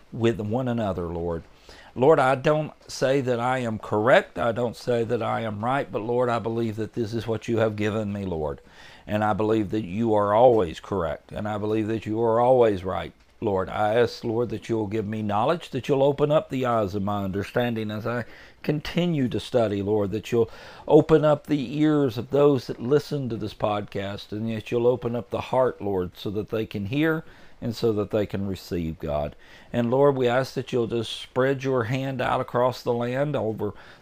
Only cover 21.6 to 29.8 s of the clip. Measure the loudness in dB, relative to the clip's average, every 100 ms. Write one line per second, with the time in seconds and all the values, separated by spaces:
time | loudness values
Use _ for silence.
21.6 | -2 0 2 4 2 -2 -2 4 6 4
22.6 | 0 -8 2 2 2 -6 -4 -6 -8 -4
23.6 | -2 -2 -4 -8 -8 -8 -10 -6 -4 -6
24.6 | -4 0 2 2 -2 -6 -6 -8 -2 2
25.6 | 2 0 -4 -2 -2 -6 -8 -6 -4 -6
26.6 | -4 -6 -4 0 0 0 -4 -18 -20 -10
27.6 | -8 -2 0 0 0 0 -2 -2 -4 -6
28.6 | -6 -4 -4 -4 -4 -4 -4 -8 -20 -20
29.6 | -8 -2